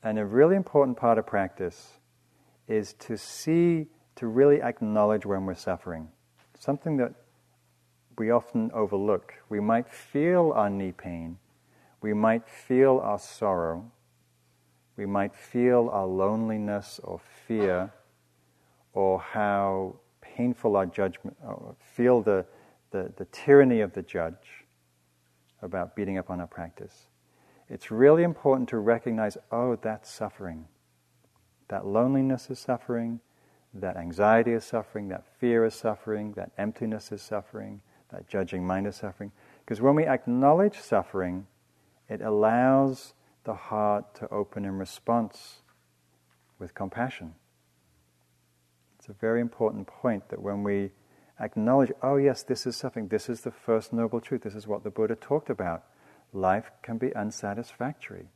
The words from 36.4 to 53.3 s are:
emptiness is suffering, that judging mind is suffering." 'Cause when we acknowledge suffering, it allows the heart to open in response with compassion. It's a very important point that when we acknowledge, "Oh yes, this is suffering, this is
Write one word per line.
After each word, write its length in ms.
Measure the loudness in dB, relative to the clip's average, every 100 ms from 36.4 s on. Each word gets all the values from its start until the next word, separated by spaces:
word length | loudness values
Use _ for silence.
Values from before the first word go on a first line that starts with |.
| -12 -6
emptiness 560 | -6 -4 -6 -6 -10
is 80 | -14
suffering, 580 | -8 -8 -8 -14 -14 -16 _ _ _
that 180 | -18 -6
judging 400 | -4 -4 -4 -2
mind 180 | -2 -2
is 120 | -6
suffering." 340 | -12 -12 -16 _ _ _ -10
'Cause 140 | 0
when 160 | 4 4
we 100 | 2
acknowledge 760 | 0 0 2 4 6 4 0
suffering, 680 | -2 0 0 -4 -4 -6 -10 _ _ _ _ _ _
it 120 | -8
allows 920 | -2 2 4 4 4 4 2 -2 -12 _ _ _
the 100 | -12
heart 600 | -10 -6 -2 0 0 -4 -14
to 120 | -8
open 320 | -6 -6 -6 -8
in 120 | -6
response 840 | -10 -12 -2 0 0 -8 -20 -20 _ _ _ _ _ _ _ _ _ _
with 140 | -16
compassion. 640 | -10 -10 -6 -6 -6 -16 -18 _ _ _ _ _ _ _ _ _ _ _ _ _ _ _ _
It's 100 | -20
a 60 |
very 260 | -6 -2 0
important 480 | -2 -2 -2 -2 -12
point 420 | -6 -4 -4 -6
that 120 | -10
when 220 | -6 -4
we 280 | -2 -2 -4 _ _ _ _ _
acknowledge, 520 | -8 -4 2 4 2 0
"Oh 160 | 0 2
yes, 260 | 2 0
this 220 | -4 -4 -4
is 100 | -6
suffering, 320 | -8 -8 -4
this 220 | -4
is 120 | -4